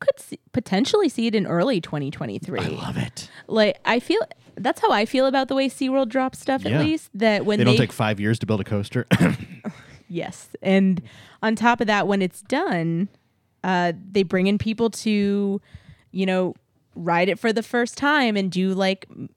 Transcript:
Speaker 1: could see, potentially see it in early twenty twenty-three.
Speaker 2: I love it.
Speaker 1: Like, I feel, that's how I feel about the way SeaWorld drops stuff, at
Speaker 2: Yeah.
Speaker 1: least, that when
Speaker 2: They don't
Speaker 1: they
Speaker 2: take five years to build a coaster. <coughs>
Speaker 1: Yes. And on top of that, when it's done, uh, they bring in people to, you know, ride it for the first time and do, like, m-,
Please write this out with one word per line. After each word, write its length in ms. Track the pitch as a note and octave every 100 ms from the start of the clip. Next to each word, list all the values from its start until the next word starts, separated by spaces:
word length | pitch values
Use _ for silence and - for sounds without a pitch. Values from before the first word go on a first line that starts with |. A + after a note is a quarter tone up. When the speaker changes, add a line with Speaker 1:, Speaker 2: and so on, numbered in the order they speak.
Speaker 1:
could 180 | - -
see, 200 | - - _
potentially 580 | - - F#3+ C#4 G#4+ E4+
see 160 | - A3+
it 80 |
in 120 | G#3+ F3+
early 320 | E3+ F3+ F3+
twenty 300 | - D3+ C#3
twenty-three. 480 | - C3+ G2+ - G3+
Speaker 2:
I 80 | -
love 280 | D2+ - -
it. 340 | - - - - -
Speaker 1:
Like, 280 | A3 G#3 -
I 160 | - A#3
feel, 200 | - G4+ - - -
that's 260 | - F#3+ -
how 100 | A4
I 120 | A3
feel 220 | A3 B3+ C4+
about 220 | C4+ C4
the 60 |
way 140 | C4+ C4+
SeaWorld 400 | - C4 C4+ B3+
drops 300 | C4 C4 -
stuff, 260 | - C4+
at 80 | G3
Speaker 2:
Yeah. 80 | A3+
Speaker 1:
least, 300 | D#4 D#4+ -
that 320 | G3 A3 G3+
when 140 | G#3 G#3
Speaker 2:
They 60 |
don't 100 | A#2+
Speaker 1:
they 60 | C3
Speaker 2:
take 120 | A#2+
five 260 | - A2 G2+
years 200 | G#2 A#2
to 80 | G2+
build 140 | G#2+
a 20 |
coaster. 420 | F#2+ G#2 G2+ B2+ -
<coughs> 60 | - F3 - - - G#3 - - - _
Speaker 1:
Yes. 420 | E3+ - - - -
And 400 | F#3+ F#3+ F#3+ F3+ - - - -
on 140 | A3 A3
top 240 | A#3 A#3+
of 80 | A3
that, 180 | G#3 F#3
when 160 | G3
it's 180 | F#3 -
done, 680 | - C4 F4+ F3+ E3 E3 G3 - _ _ _ _
uh, 280 | F#3 F3+ F3 E3+ -
they 100 | G3
bring 240 | F3+ F#3 F#3+
in 100 | G3+
people 320 | A3 A3 A3+
to, 680 | - A3 G#3 G3+ G3+ G3+ G3+ - - - - _
you 140 | F#3 F#3+
know, 280 | F#3 F3+ - _ _ _
ride 340 | - E3+ E3+ F#3
it 100 | A#3
for 120 | A#3
the 100 | A3+
first 360 | A3 A#3+ A#3+ -
time 380 | C#4+ D4+ A#3+ G#3
and 120 | F#3+
do, 220 | F3+ F#3+
like, 340 | F#3 F#3+ F#3+ -
m-, 180 | - -